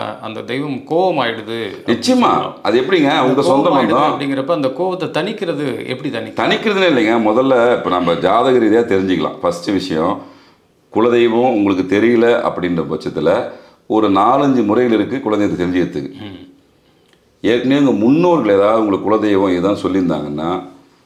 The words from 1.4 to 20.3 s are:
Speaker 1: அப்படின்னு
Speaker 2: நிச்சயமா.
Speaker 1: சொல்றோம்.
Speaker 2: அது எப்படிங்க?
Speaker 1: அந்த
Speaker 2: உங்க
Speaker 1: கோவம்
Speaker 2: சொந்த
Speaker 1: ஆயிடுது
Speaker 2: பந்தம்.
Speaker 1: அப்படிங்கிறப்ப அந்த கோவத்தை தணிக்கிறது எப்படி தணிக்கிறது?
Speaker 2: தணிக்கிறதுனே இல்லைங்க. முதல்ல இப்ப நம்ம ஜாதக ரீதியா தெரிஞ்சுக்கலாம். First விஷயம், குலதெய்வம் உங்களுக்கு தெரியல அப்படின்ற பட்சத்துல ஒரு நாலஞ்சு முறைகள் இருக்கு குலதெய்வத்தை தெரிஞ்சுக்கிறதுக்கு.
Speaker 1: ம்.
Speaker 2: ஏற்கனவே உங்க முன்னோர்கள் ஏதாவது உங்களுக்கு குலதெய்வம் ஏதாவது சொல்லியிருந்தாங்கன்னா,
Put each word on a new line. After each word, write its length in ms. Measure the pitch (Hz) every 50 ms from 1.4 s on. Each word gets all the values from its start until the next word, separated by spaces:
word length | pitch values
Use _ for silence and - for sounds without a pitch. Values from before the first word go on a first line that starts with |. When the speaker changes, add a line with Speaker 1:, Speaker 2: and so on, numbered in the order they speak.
| 107 110 113 117
Speaker 1:
அப்படின்னு 280 | 110 98 90 - -
Speaker 2:
நிச்சயமா. 440 | - 117 - - 247 262 254 226 165
Speaker 1:
சொல்றோம். 220 | 92 78 - - - - -
Speaker 2:
அது 180 | 101 110 127
எப்படிங்க? 280 | 131 - 190 170 143 139
Speaker 1:
அந்த 140 | 156 156 135
Speaker 2:
உங்க 180 | 131 131 135
Speaker 1:
கோவம் 40 | -
Speaker 2:
சொந்த 240 | 131 135 135 160 175
Speaker 1:
ஆயிடுது 280 | - - - - -
Speaker 2:
பந்தம். 140 | 131 151 147
Speaker 1:
அப்படிங்கிறப்ப 400 | 127 135 143 139 135 135 131 151
அந்த 180 | 170 156 139 127
கோவத்தை 400 | - 165 180 185 180 160 156 -
தணிக்கிறது 760 | - 151 170 208 226 - 196 165 156 139 147 131 117 - 120
எப்படி 220 | 123 127 - - 139
தணிக்கிறது? 340 | 113 113 110 110 - - 117
Speaker 2:
தணிக்கிறதுனே 460 | 139 214 - - 220 202 190 190 175
இல்லைங்க. 260 | 147 123 107 110 117 117 107 107
முதல்ல 460 | 107 127 135 135 131 120 117 123 117
இப்ப 140 | - - 90
நம்ம 240 | 90 90 87 85 85
ஜாதக 440 | - - 92 101 117 123 135 127 123
ரீதியா 240 | 113 104 107 117 117 - 98
தெரிஞ்சுக்கலாம். 460 | 95 95 92 92 82 76 71 - -
First 300 | - 87 85 - - 104
விஷயம், 520 | 101 90 90 90 82 80 85 92 101 - - - - - - _ _ _ _ _ _ _ _ _ -
குலதெய்வம் 600 | 104 113 120 117 120 117 117 110 117 123 - -
உங்களுக்கு 480 | 104 101 98 95 92 90 90 98 104
தெரியல 400 | 113 120 120 113 117 117 120 - -
அப்படின்ற 380 | 85 - - 87 87 85 80 76 71
பட்சத்துல 540 | 80 78 - 90 80 78 73 80 98 - - - - - - - _ _ _
ஒரு 240 | - 107 110 107 104
நாலஞ்சு 540 | 95 98 101 117 131 143 147 139 131 120 107
முறைகள் 340 | 101 104 120 127 120 110 104
இருக்கு 320 | 104 - 127 135 - 107
குலதெய்வத்தை 360 | 107 104 104 95 87 87 87
தெரிஞ்சுக்கிறதுக்கு. 460 | 90 90 90 85 85 - 73 69 69 -
Speaker 1:
ம். 320 | - 104 101 92 85 - - - _ _ _ _ _ _ _ _ _ _ _ _ _ _ _ _ _
Speaker 2:
ஏற்கனவே 400 | - 95 117 120 123 127 139 143
உங்க 120 | 143 131 110
முன்னோர்கள் 640 | 98 104 123 143 165 175 180 170 151 113 104 101
ஏதாவது 220 | 95 101 104 113 113
உங்களுக்கு 300 | 110 104 95 87 90 98
குலதெய்வம் 440 | 110 107 104 107 101 95 101 95 90
ஏதாவது 340 | 87 87 98 104 - - 92
சொல்லியிருந்தாங்கன்னா, 720 | 92 95 90 82 78 73 73 73